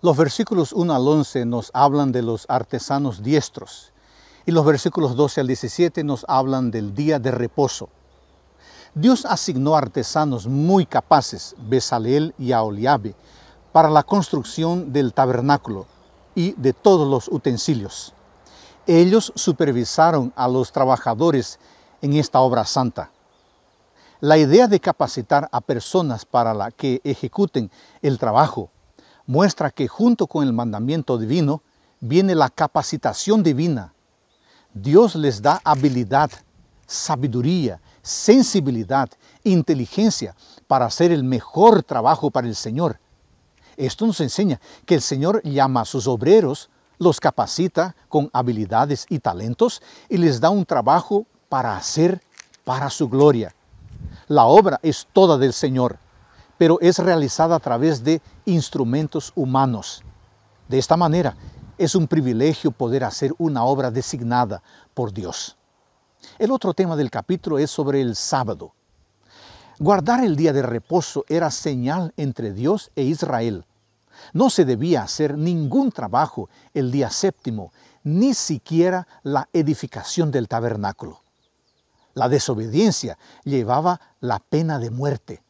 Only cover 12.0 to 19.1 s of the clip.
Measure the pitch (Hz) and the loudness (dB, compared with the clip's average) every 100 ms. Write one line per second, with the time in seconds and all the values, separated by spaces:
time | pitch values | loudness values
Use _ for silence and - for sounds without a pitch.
12 | 110 139 156 - 127 120 110 101 120 143 | 0 0 -2 -6 -2 0 -2 -2 0 0
13 | 101 - _ - - _ _ 165 160 151 | 0 -14 _ -20 -20 _ _ 4 6 4
14 | 143 202 170 151 117 - 160 175 180 135 | 2 0 0 -4 -6 -4 -2 -2 -4 -2
15 | 131 - 135 123 131 143 - 98 92 _ | -2 0 0 0 0 0 -2 -12 -12 _
16 | _ _ _ - 175 - 135 123 214 185 | _ _ _ -4 -4 -2 -2 2 4 4
17 | 143 135 - 156 139 120 - 131 98 - | 4 0 -2 -4 -2 -4 -2 -4 -4 -14
18 | - _ _ _ _ - - - - 165 | -18 _ _ _ _ -20 -20 -16 2 6
19 | 180 | 6